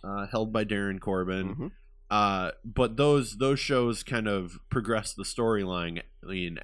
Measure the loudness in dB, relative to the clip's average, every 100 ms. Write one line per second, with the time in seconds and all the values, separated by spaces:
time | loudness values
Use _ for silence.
0 | -8 -6 -2 -2 0 0 0 0 -2 -2
1 | -2 0 0 0 -2 -4 -8 -10 -20 -16
2 | -2 2 4 2 -2 -6 -6 0 2 4
3 | 4 4 2 0 2 2 2 4 4 0
4 | -2 0 2 0 -2 -8 -4 -2 0 0
5 | -2 -6 -6 0 2 2 2 -2 -2 -4
6 | -10 -14 -8 -4 -4 -4